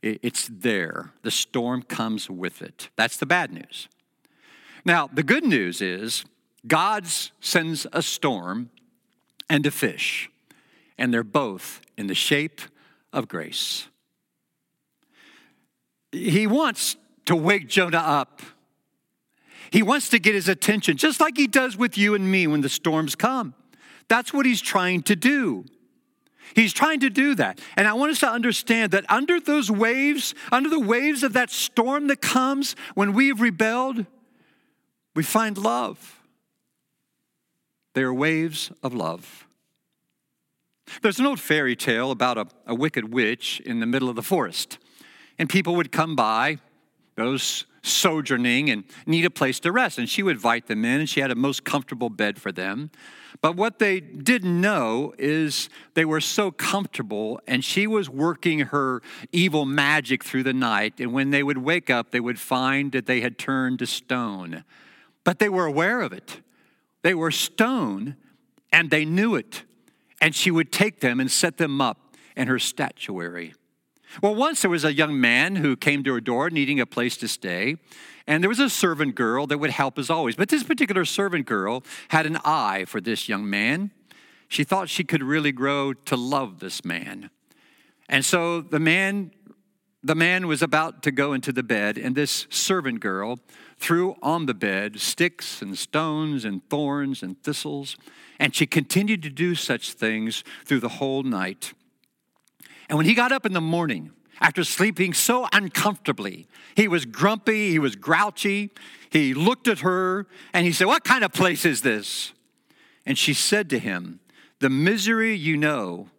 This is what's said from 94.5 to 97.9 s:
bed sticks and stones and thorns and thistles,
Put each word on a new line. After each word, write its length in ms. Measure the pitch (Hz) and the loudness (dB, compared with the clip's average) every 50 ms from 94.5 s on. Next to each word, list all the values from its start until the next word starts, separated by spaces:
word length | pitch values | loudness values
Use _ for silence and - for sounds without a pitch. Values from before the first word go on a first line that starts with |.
| 120 | -4
bed 440 | 95 - 104 95 95 101 107 104 104 | -2 -2 -2 -2 -2 -4 -6 -8 -6
sticks 640 | - - - - 170 175 _ - - - - - | -6 -6 0 0 0 0 _ -6 -12 -12 -10 -10
and 160 | 107 98 98 - | -10 -10 -8 -8
stones 640 | - - - 151 160 160 151 151 156 156 147 135 110 | -10 -4 -2 -2 -2 0 -2 -2 -2 -2 -2 -4 -4
and 240 | 107 98 92 - _ | -4 -6 -6 -6 _
thorns 540 | - 147 151 139 139 143 143 139 135 - | -4 -2 -2 -2 -2 -2 -2 -4 -4 -6
and 180 | - 92 92 _ _ | -8 -10 -12 _ _
thistles, 520 | 151 147 - - 151 143 139 139 135 | -6 -6 -6 -6 -8 -8 -8 -10 -12